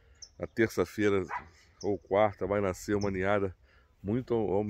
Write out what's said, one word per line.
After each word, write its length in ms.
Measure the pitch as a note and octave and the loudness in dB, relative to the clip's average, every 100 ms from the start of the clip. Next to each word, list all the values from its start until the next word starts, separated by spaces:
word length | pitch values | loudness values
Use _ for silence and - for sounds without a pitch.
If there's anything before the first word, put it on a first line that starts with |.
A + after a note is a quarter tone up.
| _ - - - | _ -20 -20 -12
na 80 | F2 | -6
terça-feira 760 | - A2+ - F2+ - G#2 G2 F2+ - - - - - | 0 0 2 -2 2 2 2 0 -6 -10 -20 -20 -8
ou 160 | G2 G2 | -4 -4
quarta, 480 | - F#2+ G#2+ F#2+ F#2 | 0 2 2 0 -2
vai 140 | G2+ | 0
nascer 360 | G2 F#2 - G#2 | 0 -2 -2 0
uma 140 | G2+ | 0
ninhada 440 | F#2 F#2+ G#2 G2 - _ _ _ _ | 0 0 0 0 -6 _ _ _ _
muito 320 | F#2+ A#2+ B2 | -4 -2 0
al-, 320 | A#2 G2 F#2+ G#2+ | 0 0 0 -2